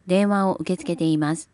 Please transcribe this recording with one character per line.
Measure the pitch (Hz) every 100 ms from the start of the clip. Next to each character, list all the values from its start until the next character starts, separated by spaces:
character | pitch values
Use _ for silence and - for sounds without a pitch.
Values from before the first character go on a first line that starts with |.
| -
電 | 185 202
話 | 202 190
を | -
受 | 160 185
け |
付 | -
け | 170
て |
い | 160 156
ま | 151 160
す。 | -